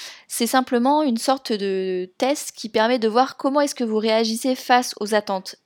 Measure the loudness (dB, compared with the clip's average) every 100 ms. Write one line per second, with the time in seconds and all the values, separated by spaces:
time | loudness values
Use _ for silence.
0 | -18 -18 -10 -4 0 0 2 2 2 2
1 | 2 0 0 -2 -2 -4 -2 -2 -2 -4
2 | -6 -4 -2 -2 -6 -12 -4 0 2 2
3 | 2 2 0 -2 -2 0 0 0 -2 0
4 | 2 2 2 0 -2 -2 2 2 2 -4
5 | -2 0 0 -4 -8 -16